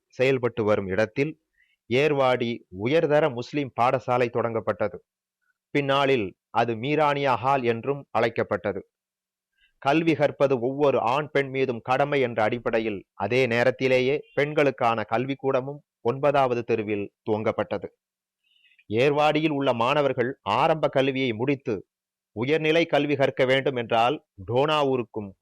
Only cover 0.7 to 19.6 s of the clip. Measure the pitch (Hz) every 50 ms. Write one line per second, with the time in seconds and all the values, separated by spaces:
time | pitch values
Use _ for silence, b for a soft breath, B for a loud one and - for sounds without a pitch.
0.7 | 107 101 101 95 92 95 110 110 _ - 139 156 - _ _ _ _ _ _ _
1.7 | _ _ _ _ 110 123 143 156 147 139 135 127 127 120 127 117 117 - - _
2.7 | - 92 101 120 143 165 170 147 147 147 156 151 127 117 123 - - 147 143 123
3.7 | - - 117 123 135 131 - - 123 123 127 120 - 120 113 117 113 113 104 -
4.7 | 104 - 110 104 - 92 _ _ _ _ _ _ _ _ _ _ _ _ _ _
5.7 | _ 143 143 135 135 139 139 135 135 123 104 92 - _ _ _ _ 110 120 117
6.7 | 117 107 113 139 151 156 156 147 143 143 143 135 123 113 101 131 143 139 123 117
7.7 | 117 113 113 123 143 143 135 _ _ 107 117 120 113 - 110 - 107 101 - 104
8.7 | 95 95 - _ _ _ _ _ _ _ _ _ _ _ _ _ _ _ _ _
9.7 | _ _ - 135 143 160 170 165 156 139 147 139 - - 143 135 139 123 113 127
10.7 | 135 139 151 143 135 120 98 110 123 143 151 143 _ 139 139 135 131 135 135 127
11.7 | 123 113 - - 127 135 143 143 147 143 131 117 120 113 110 107 117 120 113 123
12.7 | 113 113 113 110 107 92 - _ _ - 101 104 120 127 131 123 113 120 120 127
13.7 | 127 - 131 131 127 127 127 127 139 151 - _ _ - 139 147 151 156 147 139
14.7 | - - 127 117 113 113 104 - 113 113 127 135 139 131 - 135 135 131 127 135
15.7 | 143 147 _ _ _ _ _ - 127 135 139 147 139 143 135 131 123 120 117 -
16.7 | 120 110 107 101 107 101 101 98 _ _ _ - 110 104 110 110 104 - 104 -
17.7 | - 98 - - _ _ _ _ _ _ _ _ _ _ b b b b b b
18.7 | b b b _ 101 113 127 147 143 143 147 151 151 151 156 160 151 139